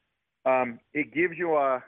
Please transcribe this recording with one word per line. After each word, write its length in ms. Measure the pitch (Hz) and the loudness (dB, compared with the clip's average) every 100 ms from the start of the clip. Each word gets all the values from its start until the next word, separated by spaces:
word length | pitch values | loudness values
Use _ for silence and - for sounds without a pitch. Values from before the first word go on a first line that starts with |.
| _ _ _ _ | _ _ _ _
um, 340 | 131 131 123 117 _ | 0 2 0 -6 _
it 180 | 147 123 | -6 -4
gives 240 | 135 180 165 | -2 -2 -2
you 200 | 175 151 | 0 2
a, 260 | 139 123 | 2 -2